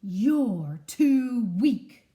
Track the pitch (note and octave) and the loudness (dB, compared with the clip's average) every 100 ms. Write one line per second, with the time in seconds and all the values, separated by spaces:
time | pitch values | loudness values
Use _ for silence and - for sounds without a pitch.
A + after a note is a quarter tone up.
0 | G3+ F#3 A#3 D4+ B3+ F3+ D3+ D#3 - - | -8 -2 0 2 0 -2 -6 -10 -14 0
1 | D4 C4+ B3+ B3 G#3 F3 C#4+ A3 - - | 2 4 2 -2 -2 0 0 0 -6 -20
2 | _ | _